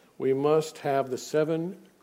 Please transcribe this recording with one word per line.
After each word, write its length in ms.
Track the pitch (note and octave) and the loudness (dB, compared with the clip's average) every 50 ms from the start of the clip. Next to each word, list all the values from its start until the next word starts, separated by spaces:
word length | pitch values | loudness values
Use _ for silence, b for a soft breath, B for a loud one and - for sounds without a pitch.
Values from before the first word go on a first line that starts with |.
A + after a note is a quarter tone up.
| b b b - | b b b -2
we 140 | C3 C3 | 0 0
must 460 | C3+ C3+ C#3 D3+ D3+ D#3+ D3+ - - - | 2 2 4 4 4 4 2 0 -6 -6
have 300 | - D3 C#3 C#3 C3 B2+ | -4 0 0 0 0 -2
the 100 | B2+ A2+ | -4 -8
seven 580 | - - - D3+ D#3 D#3 E3 D#3+ E3 F3+ G3 - - - _ _ | -4 -2 0 0 2 2 0 -2 -4 -6 -8 -12 -18 -20 _ _